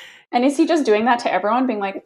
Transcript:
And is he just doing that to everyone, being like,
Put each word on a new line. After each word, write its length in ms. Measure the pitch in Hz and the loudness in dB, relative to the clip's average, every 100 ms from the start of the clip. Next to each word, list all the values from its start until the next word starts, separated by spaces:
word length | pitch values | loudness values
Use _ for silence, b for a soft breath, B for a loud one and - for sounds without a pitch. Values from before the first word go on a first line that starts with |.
| B B _ | B B _
And 120 | 240 | 0
is 120 | 262 277 | 0 0
he 100 | 320 | 0
just 180 | 320 | 0
doing 200 | 240 214 233 | 2 2 2
that 120 | 240 | 0
to 120 | - | 0
everyone, 340 | 185 202 240 254 | -2 0 0 0
being 140 | 208 | -2
like, 240 | 196 - | -6 -8